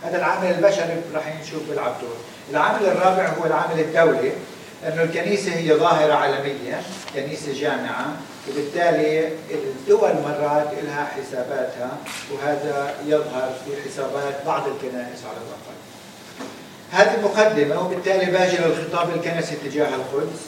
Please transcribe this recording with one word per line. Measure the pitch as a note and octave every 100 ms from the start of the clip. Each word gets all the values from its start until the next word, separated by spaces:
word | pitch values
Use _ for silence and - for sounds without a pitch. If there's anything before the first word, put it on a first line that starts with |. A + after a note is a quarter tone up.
هذا | E3+ F3
العامل | - F3+ F#3
البشري | E3+ D3+ G3 E3 E3 E3
راح | D#3 D3+ D#3+
نشوف | - D#3 -
بيلعب | C#3+ - -
دور. | A#2+ A2+ - - -
العامل | C#3+ - - G3
الرابع | F3+ F#3 F#3 E3+
هو | E3 D#3+
العامل | D3+ D#3+ D#3+
الدولي، | D3+ E3 E3 A#2+ C3 C#3 - - - -
لأنه | D#3+ D#3+
الكنيسة | E3 A#3+ G#3+ G3+ F#3
هي | E3 D#3+
ظاهرة | D3+ E3+ D#3+ D3+
عالمية، | C#3+ D3 C#3 C#3 C3 B2 - - F#3 -
كنيسة | C#3 C#3+ D#3 D3
جامعة، | B2+ D3 - - - C#3+ - - - -
وبالتالي | D3 C#3+ F3 F3 D#3 D3+ D#3 D#3+ - -
الدول | - C3+ C3 - - G3
مرات | - D3 D3 D3 D3+ D3 -
لها | D3 C#3+ D3 C3+
حساباتها، | C3 B2+ - C3 B2 - B2 - - - -
وهذا | C#3 C#3+ D3 D3 C#3 C#3 C#3+ D3
يظهر | D3+ - B2+ C3 -
في | C#3 C#3 C3+
حسابات | C#3+ C3+ C#3 C#3+ C#3 D3+
بعض | G3+ G#3+
الكنائس | F3+ C3 B2 A#2+ A2+
على | G#2+ - -
الأقل. | G#2 - - - - - - - - - - - - -
هذه | F3+ G#3 -
مقدمة، | G3+ G#3+ G#3+ D3 C#3+ E3
وبالتالي | F3+ F3+ F#3+ F#3+ F#3
باجي | F#3 F3+ F3
للخطاب | E3 D3+ D#3+ F3 E3+ D#3+
الكنسي | F3 E3+ - D3
تجاه | C#3+ D3 C3+
القدس. | B2+ - C3+ D#3+ E3